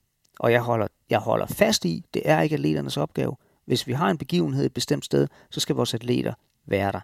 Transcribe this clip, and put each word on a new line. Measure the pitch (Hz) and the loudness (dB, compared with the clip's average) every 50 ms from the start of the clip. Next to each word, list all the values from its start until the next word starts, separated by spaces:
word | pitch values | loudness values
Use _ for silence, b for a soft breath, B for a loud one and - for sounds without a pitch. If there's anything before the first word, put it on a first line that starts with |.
| _ _ _ _ _ _ _ - | _ _ _ _ _ _ _ -2
og | - 120 | 2 4
jeg | 117 120 | 4 4
holder, | 117 120 117 113 101 - - _ _ _ | 2 2 0 0 0 -4 -6 _ _ _
jeg | 120 107 | 0 0
holder | - 113 110 110 98 | 2 0 0 0 0
fast | - - - 208 226 220 - - | -2 0 0 2 2 2 0 0
i, | 175 165 - - _ - | -2 -4 -4 -8 _ -6
det | - - | -2 2
er | 151 156 160 | 2 4 4
ikke | 165 151 151 | 4 0 0
atleternes | 143 139 156 156 147 143 135 - | 0 0 0 0 0 -2 -4 -4
opgave. | 139 151 156 - - 131 123 127 - _ _ _ _ _ | -4 -4 -4 -2 -2 -2 -2 -4 -8 _ _ _ _ _
Hvis | - 127 120 - | -2 0 0 0
vi | 131 | -2
har | 120 139 175 196 | -2 0 2 0
en | 180 143 | 0 -2
begivenhed | - - 175 175 165 147 131 135 139 | -2 0 0 0 2 2 0 0 0
et | 131 - | 0 0
bestemt | 123 - - 147 139 - | -2 -2 -2 -2 -2 -2
sted, | - - 139 143 143 b b b b | 0 2 2 2 2 b b b b
så | - 156 | -6 -6
skal | - - 147 | -2 -2 0
vores | 127 123 - - | 0 0 -2 -2
atleter | 113 - 120 123 131 120 110 113 - _ _ _ _ _ | -4 -2 0 0 0 0 -2 -6 -8 _ _ _ _ _
være | - 101 95 98 98 | -2 -2 0 0 0
der, | 95 95 | -2 -4